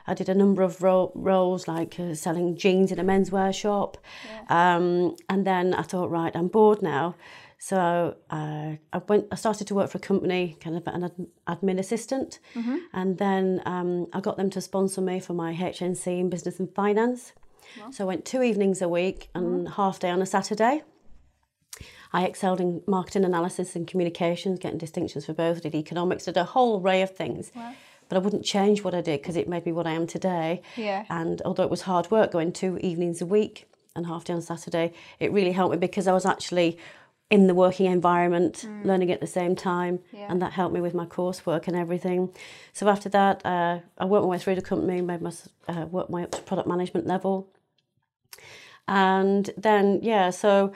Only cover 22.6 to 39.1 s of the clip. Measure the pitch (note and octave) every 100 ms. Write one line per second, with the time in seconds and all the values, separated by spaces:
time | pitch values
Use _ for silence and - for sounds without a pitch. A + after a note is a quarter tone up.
22.6 | F3+ E3+ - F#3+ F3 G3+ F#3 F3 F3 -
23.6 | F3+ F3 E3 F#3 F3 E3+ E3+ F3 G3 F3+
24.6 | - - D#3+ - D#3+ F3 D#3+ D#3+ E3 E3+
25.6 | E3 D#3+ D#3 E3 F3+ - - F3+ F3 C4
26.6 | B3 G#3 F#3+ F#3+ F#3+ - D#3+ - - A#3+
27.6 | A#3 C4+ - _ - F#3+ G3 G3+ - G3+
28.6 | G3 G#3 F#3 F3 E3 C#3+ - E3 E3+ F3
29.6 | E3+ E3 E3 D#3+ E3 F3 F#3+ F3 D#3+ F3+
30.6 | - - G#3+ G3 - E3+ E3 E3+ - F#3
31.6 | F3+ F3+ F#3+ F3+ F3 A3 G3+ E3+ E3 F3
32.6 | F#3+ F3 F#3 E3 F3 E3+ F3 G#3+ G#3 -
33.6 | - _ _ D#3 E3+ E3 - E3+ D#3+ E3+
34.6 | - E3+ E3+ - - - - G3+ F3+ F#3
35.6 | F3+ E3 F3 G3+ F#3 F#3 F#3 - - F3+
36.6 | E3+ E3+ - - _ _ _ G3+ F#3+ F3+
37.6 | F#3 F#3 F#3+ F3+ F3 F3 F3 F3 F3+ -
38.6 | A3 G#3 G3+ F#3+ F3+